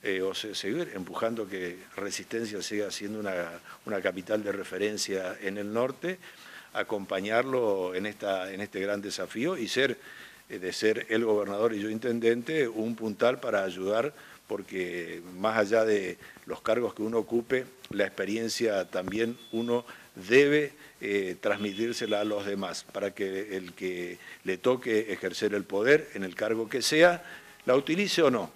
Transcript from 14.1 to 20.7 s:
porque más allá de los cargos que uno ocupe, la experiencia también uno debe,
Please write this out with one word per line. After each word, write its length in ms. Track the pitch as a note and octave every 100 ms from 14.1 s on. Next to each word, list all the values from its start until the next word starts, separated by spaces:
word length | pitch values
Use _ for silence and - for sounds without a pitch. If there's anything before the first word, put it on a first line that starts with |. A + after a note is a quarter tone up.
| - - - -
porque 760 | G2+ F#2 F#2 F2+ F2 E2 E2+ F2 F2+
más 200 | G#2+ A2
allá 280 | G2+ A2+
de 320 | A2 G#2 F#2 F2+ - -
los 160 | - -
cargos 320 | - A2+ A2+
que 100 | -
uno 160 | G#2+ A#2
ocupe, 460 | - A#2 A#2 C3 B2+ - -
la 160 | G2+
experiencia 800 | G2 - G2 A2 A2+ - A2+ G2+
también 520 | F2 F#2+ F#2 G#2 A#2 A#2+ -
uno 320 | A2+ A#2+ A#2+ - - - - F#2
debe, 460 | B2+ C#3+ D3+ C#3+